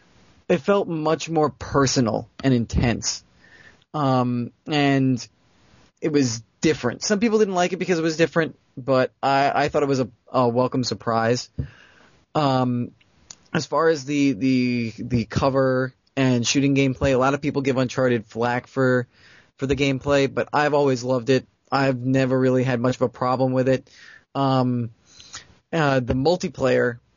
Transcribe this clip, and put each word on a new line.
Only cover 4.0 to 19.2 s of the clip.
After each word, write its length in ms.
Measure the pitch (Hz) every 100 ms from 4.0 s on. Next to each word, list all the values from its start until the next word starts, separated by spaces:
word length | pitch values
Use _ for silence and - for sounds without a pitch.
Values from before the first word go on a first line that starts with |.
| 139 127 123 120 120 _ -
and 580 | 151 143 139 131 123 - _ _ _ _ _ _ -
it 100 | 165
was 320 | 147 127 113 - -
different. 420 | 165 147 123 -
Some 160 | - 208
people 200 | 226 214
didn't 160 | 202 180
like 180 | 180
it 40 | 180
because 220 | 175 170
it 40 |
was 140 | 160 156
different, 400 | 160 170 156 - _ -
but 340 | 123 131 127 -
I, 300 | 135 139 139 - 143
I 20 |
thought 140 | 156
it 60 | 143
was 100 | 131
a, 100 | 123 - _
a 160 | 127 120
welcome 360 | 120 127 131
surprise. 640 | 120 - - 113 113 123 - - - - - _ _ _ _ 160
Um, 560 | 139 131 127 120 120 - _ _ - - _
as 120 | 165 -
far 240 | 147 165
as 160 | 156 131
the, 280 | 147 139
the, 600 | 107 131 131 123 123 113 113
the 280 | 120 120 107
cover 680 | - 139 135 131 127 131 - _ -
and 300 | 131 123 117
shooting 300 | 143 139 139
gameplay, 380 | 135 123 139
a 40 | 127
lot 160 | 131
of 80 | 143
people 200 | 143 139
give 160 | 135 127
Uncharted 480 | 127 - 127 120 -
flack 420 | 113 120 123 -
for, 400 | 135 131 127 120 _